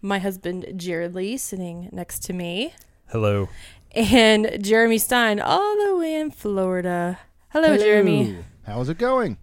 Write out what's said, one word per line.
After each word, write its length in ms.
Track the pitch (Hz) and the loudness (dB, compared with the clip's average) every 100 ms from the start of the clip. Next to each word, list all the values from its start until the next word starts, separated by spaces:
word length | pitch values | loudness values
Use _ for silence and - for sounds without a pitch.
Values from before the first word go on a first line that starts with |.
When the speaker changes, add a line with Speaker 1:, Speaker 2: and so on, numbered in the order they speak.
Speaker 1:
my 180 | 196 202 | -4 -2
husband, 540 | 196 190 175 180 - 190 | -4 -6 -8 -8 -10 -10
Jared 400 | 175 165 170 180 | -6 -6 -6 -6
Lee, 220 | 190 254 | -6 -6
sitting 500 | - 190 180 170 180 | -8 -8 -10 -10 -12
next 280 | 185 175 - | -12 -12 -12
to 100 | - | -8
me. 400 | 180 175 175 294 - _ _ _ | -6 -6 -6 -8 -10 _ _ _
Speaker 2:
Hello. 340 | 113 107 101 95 - - - _ 233 | -2 0 0 -2 -8 -20 -20 _ -2
Speaker 1:
And 640 | 214 240 220 214 214 - | 4 6 6 6 2 -4
Jeremy 360 | 202 220 226 226 | 2 4 4 2
Stein, 420 | - 247 233 208 | 2 2 2 0
all 380 | - 339 415 415 403 | 0 0 2 0 0
the 80 | 370 | 0
way 200 | 330 311 | -2 -4
in 160 | 311 | -6
Florida. 880 | - 214 196 185 180 180 175 175 180 - _ _ | -6 -4 -2 -2 -2 -2 -2 -4 -6 -14 _ _
Hello, 260 | 302 320 285 | 2 4 4
Jeremy. 480 | 208 208 190 156 117 | 6 6 4 2 0
Speaker 3:
Hello. 180 | 90 82 - - | -4 -14 -16 -10
How's 240 | 107 127 | -6 -4
it 80 | 165 | -2
going? 400 | 240 262 214 - | 0 2 0 -4